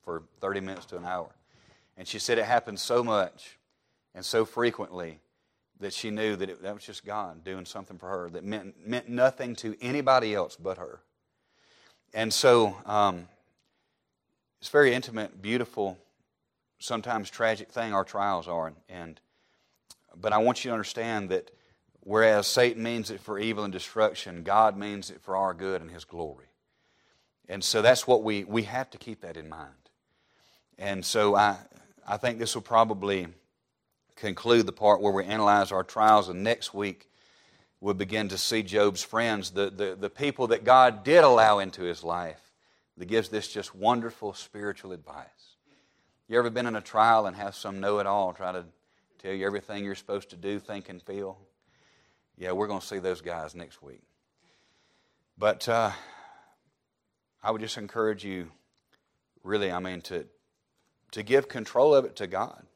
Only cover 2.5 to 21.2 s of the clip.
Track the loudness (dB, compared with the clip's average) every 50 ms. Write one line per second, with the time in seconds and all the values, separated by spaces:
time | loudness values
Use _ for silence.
2.5 | 0 0 0 -2 -12 -10 -6 -2 0 0 0 2 0 0 0 0 _ _ -20 -20
3.5 | -20 _ _ _ _ _ _ _ _ _ _ _ _ -14 -10 -2 0 0 0 0
4.5 | 0 0 0 0 0 -2 -12 -12 -10 -12 -12 -12 -14 -18 _ _ _ _ _ _
5.5 | _ _ _ _ _ _ -12 -12 -10 -8 -8 -8 -6 -4 -2 -2 -2 -2 -6 -8
6.5 | -8 -12 -12 -12 -12 -12 -14 -18 -18 -18 -12 -10 -8 -8 -8 -8 -12 -16 -14 -12
7.5 | -12 -12 -12 -14 -14 -16 -16 _ -20 -18 -12 -8 -8 -8 -8 -8 -12 -12 -10 -8
8.5 | -10 -10 -10 -14 -20 _ -10 -8 -8 -8 -8 -8 -2 2 2 2 2 0 -10 -10
9.5 | -10 -10 -8 -10 -10 -8 -8 -6 -4 -2 2 4 4 4 4 2 -2 -2 -2 -4
10.5 | -6 -10 -8 -8 -8 -8 -10 -16 -16 -20 _ _ _ _ _ _ _ _ _ _
11.5 | _ _ _ _ _ _ _ _ _ _ _ _ _ -4 -2 -2 -2 4 8 8
12.5 | 8 8 8 4 0 -6 -10 -2 2 4 4 4 2 -2 -10 -18 _ _ _ _
13.5 | _ _ _ _ _ _ _ _ _ _ _ _ _ _ _ _ _ _ _ _
14.5 | _ _ -18 2 4 6 6 6 6 2 -2 -6 -8 -8 -8 -8 -12 -12 -6 -4
15.5 | -2 -2 -2 -4 -4 -6 -6 -6 -6 -10 _ _ _ _ _ _ _ _ _ _
16.5 | _ _ _ _ _ _ -10 -6 -6 -6 -4 -4 -4 -4 -6 -8 -6 -2 0 0
17.5 | 0 -2 -6 _ -8 -8 -6 -2 -2 -2 -2 -2 -4 -4 -2 -2 -2 -4 -4 -6
18.5 | -6 -6 -6 -6 -8 _ _ _ -16 -16 -16 -16 -18 _ _ _ _ _ _ _
19.5 | _ _ _ _ _ _ _ _ -20 _ _ _ _ -4 -2 2 2 4 4 4
20.5 | 2 0 -4 -4 -4 -4 -6 -8 -8 -6 -6 -4 -4 -4